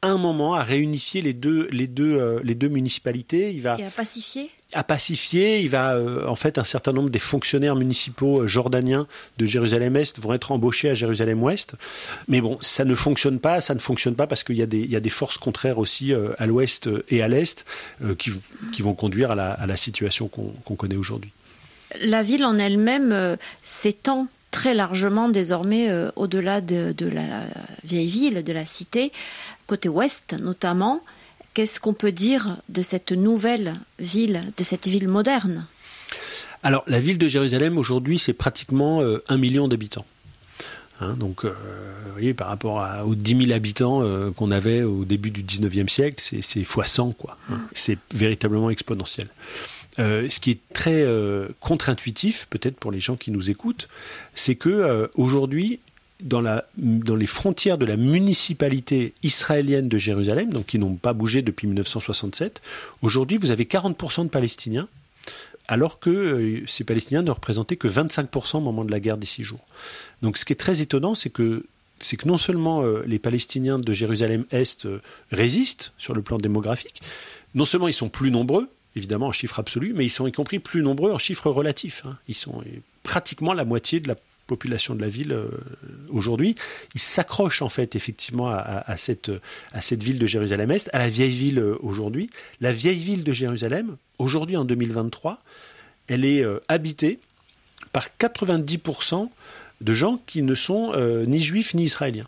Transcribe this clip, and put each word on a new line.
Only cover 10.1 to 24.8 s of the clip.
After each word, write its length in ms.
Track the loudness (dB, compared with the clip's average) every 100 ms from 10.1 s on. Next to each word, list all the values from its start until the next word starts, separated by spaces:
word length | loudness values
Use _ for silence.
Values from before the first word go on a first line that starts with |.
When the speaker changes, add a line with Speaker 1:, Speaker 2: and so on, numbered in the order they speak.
| -2
Speaker 1:
vont 140 | -2
être 180 | -2 0
embauchés 380 | 2 2 2 0
à 40 |
Jérusalem-Ouest. 840 | 0 0 0 2 2 2 0 -4 -10 -16 -14 -12 -12 2
Mais 140 | 2
bon, 160 | 2 -2
ça 240 | -2 2
ne 120 | 2 4
fonctionne 440 | 2 2 2 2
pas, 220 | 2 2
ça 120 | 0
ne 60 | -2
fonctionne 360 | -2 0 0 0
pas 120 | 0
parce 160 | 0
qu'il 140 | -2 0
y 40 |
a 40 | 2
des, 140 | 0
il 120 | 0
y 60 | 0
a 20 |
des 100 | 0
forces 280 | -2 -4 -2
contraires 400 | -4 0 0 0
aussi, 340 | 0 0 0
euh, 220 | 0 0 -2
à 100 | 2
l'Ouest, 400 | 2 2 0 -2
euh, 180 | -4 0
et 140 | 2
à 80 | 4
l'Est, 340 | 4 2 -4 -10 -14 -16 -8
euh, 100 | -4
qui 180 | -2 -4
v-, 100 | -6 -10 -16 -12
qui 80 | -2
vont 140 | -2 0
conduire 360 | -2 0 0
à 40 | 0
la, 160 | -2
à 140 | -2 -2
la 100 | -2
situation 500 | -2 -2 -2 -2 -4
qu'on, 220 | -6 -10 -10 -10
qu'on 100 | -6
connaît 220 | -2 -2
aujourd'hui. 340 | -4 -6 -10 -20 -20 -20 -20 -20 -16 -4
Speaker 2:
La 220 | 2 2
ville 200 | 4 2
en 140 | 4 4
elle-même, 560 | 4 4 4 4 4
euh, 240 | 4 2 -2 -6 -8
s'étend 680 | -2 2 2 0 0 0 -2 _ _
très 240 | -2 2
largement 540 | 2